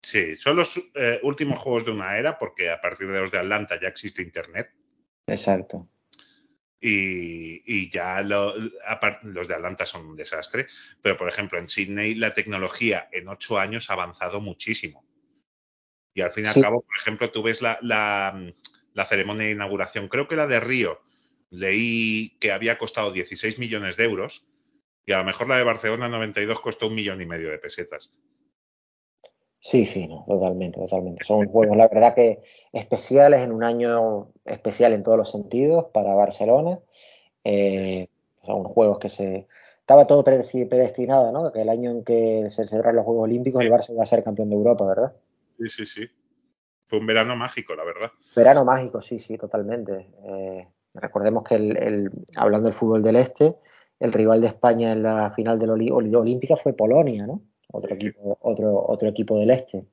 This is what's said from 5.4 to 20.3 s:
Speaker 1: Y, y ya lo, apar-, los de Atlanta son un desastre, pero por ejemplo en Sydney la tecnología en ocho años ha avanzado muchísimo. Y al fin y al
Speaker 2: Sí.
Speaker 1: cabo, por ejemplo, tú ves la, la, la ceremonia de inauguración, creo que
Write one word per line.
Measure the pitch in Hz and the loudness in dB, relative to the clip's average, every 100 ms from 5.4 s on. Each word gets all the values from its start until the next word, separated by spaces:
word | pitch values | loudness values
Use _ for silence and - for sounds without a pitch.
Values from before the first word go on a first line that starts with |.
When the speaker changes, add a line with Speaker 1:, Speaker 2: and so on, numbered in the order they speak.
| - 98 95 90 87 _ _ - _ _ _ _ _ _ | -2 -2 -4 -16 -18 _ _ -20 _ _ _ _ _ _
Speaker 1:
Y, | 117 101 95 92 85 82 82 82 - | -2 -2 -2 -6 -10 -12 -14 -16 -8
y | 107 90 | -6 -6
ya | 92 90 95 | -8 -4 -4
lo, | 101 101 101 101 110 - 104 | -2 -2 -2 -4 -10 -12 -10
apar-, | 110 104 101 | -4 -4 -6
los | 110 90 87 | -14 -12 -8
de | 82 | -8
Atlanta | 87 92 87 | -8 -8 -10
son | 87 80 | -10 -18
un | 78 | -16
desastre, | - 80 76 117 135 - - _ | -12 -12 -8 -10 -10 -14 -20 _
pero | 104 92 | -4 -2
por | 90 | -4
ejemplo | - 101 87 | -6 -6 -8
en | 87 | -8
Sydney | - 98 101 107 110 | -8 -8 -6 -6 -4
la | 110 | -4
tecnología | 110 107 98 92 - 107 92 - | -4 -8 -6 -8 -4 -4 -4 -6
en | 90 90 | -14 -14
ocho | 101 - 104 | -14 -6 -4
años | 98 113 - | -4 -8 -8
ha | |
avanzado | 95 90 87 90 104 | -8 -8 -8 -8 -8
muchísimo. | 104 87 - 110 85 73 _ _ _ _ _ _ _ _ _ _ _ | -10 -12 -8 -8 -10 -18 _ _ _ _ _ _ _ _ _ _ _
Y | 95 | -6
al | 90 | -6
fin | 107 107 | -4 0
y | |
al | |
Speaker 2:
Sí. | 117 | 4
Speaker 1:
cabo, | - 120 | 4 0
por | - - | -6 -10
ejemplo, | - 107 117 | -8 -6 -6
tú | 113 | -2
ves | 110 113 | -4 -2
la, | 120 110 | -4 -4
la, | 120 107 107 101 98 95 90 - - _ _ | -2 -2 0 -2 -4 -6 -16 -18 -20 _ _
la | - 95 | -8 -4
ceremonia | 101 98 107 107 | -2 -2 -4 -4
de | |
inauguración, | 104 101 98 92 113 98 | -4 -6 -6 -6 -8 -6
creo | 123 | -6
que | 143 | -4